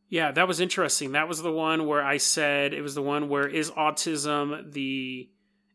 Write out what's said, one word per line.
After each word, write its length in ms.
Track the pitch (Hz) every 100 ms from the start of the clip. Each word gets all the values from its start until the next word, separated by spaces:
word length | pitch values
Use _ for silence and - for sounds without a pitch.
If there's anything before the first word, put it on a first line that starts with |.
| -
Yeah, 240 | 165 151
that 160 | 135 185
was 140 | 170
interesting. 520 | 175 - 156 - 135
That 140 | 147 160
was 140 | 160
the 100 | 165
one 360 | 160 160 160 156
where 160 | 147
I 140 | 139 147
said, 560 | - - 147 143 139
it 100 | -
was 100 | 147
the 80 | 143
one 260 | 139 147 147
where, 200 | 143 143
"Is 240 | 160 156
autism 1000 | - 151 151 170 151 147 147 147 151 151
the 560 | 143 135 135 131 127 - _ _ _ _